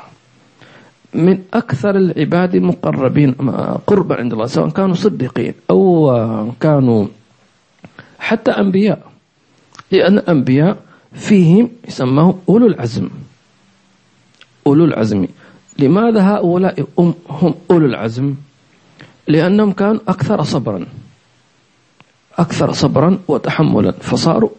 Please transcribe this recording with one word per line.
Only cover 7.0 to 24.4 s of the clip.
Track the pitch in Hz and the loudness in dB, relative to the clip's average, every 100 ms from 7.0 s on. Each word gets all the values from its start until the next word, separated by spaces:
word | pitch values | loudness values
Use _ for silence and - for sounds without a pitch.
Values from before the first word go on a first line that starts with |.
| 95 - _ _ _ _ _ _ - - - - | -2 -8 _ _ _ _ _ _ -20 -20 -20 -10
حتى | - 220 254 | -4 -2 -2
أنبياء، | 214 196 190 208 - - _ _ _ _ _ _ - - | -2 0 0 0 -2 -8 _ _ _ _ _ _ -20 -2
لأن | 190 180 208 | 2 4 2
الأنبياء | - 147 131 139 170 208 - _ _ | 2 0 2 2 2 -2 -10 _ _
فيهم | - - 202 165 196 240 - - | -8 2 4 6 4 2 -4 -14
يسموهم | - 127 139 180 185 - | -6 0 2 2 2 2
أولو | 220 240 | 4 4
العزم. | - 117 117 90 - - _ _ _ _ _ _ _ _ _ _ _ _ _ 143 | 0 -4 -6 -8 -10 -20 _ _ _ _ _ _ _ _ _ _ _ _ _ 0
أولو | 147 | 4
العزم. | 165 - 107 101 87 - - - _ - | 2 2 -2 -2 -4 -8 -20 -20 _ -2
لماذا | 139 190 233 220 190 | 2 2 2 2 2
هؤلاء | 208 175 180 185 - 135 - | 2 0 0 -2 -4 -4 0
هم، | 175 - - | 0 -2 -10
هم | 143 170 - - | -4 -2 -2 0
أولو | 170 139 | 2 2
العزم؟ | 104 113 120 143 135 - _ _ _ _ - - _ - | 0 -6 -4 -6 -6 -14 _ _ _ _ -20 -20 _ -2
لأنهم | 156 180 208 208 | 0 2 2 0
كانوا | 185 196 214 - | 0 -2 -2 -4
أكثر | 185 - 202 | -4 -2 -2
صبرا، | 135 120 113 95 - - - _ _ _ _ _ _ _ _ _ _ _ _ - | -2 -4 -4 -6 -10 -16 -20 _ _ _ _ _ _ _ _ _ _ _ _ -4
أكثر | 170 - 151 | -2 -2 -2
صبرا | - 147 135 165 190 - | -2 -2 2 0 0 -2
وتحملا، | 127 - - 147 107 98 | -4 -2 -2 0 0 0
فصاروا | - - 123 160 220 | -4 -4 -2 0 2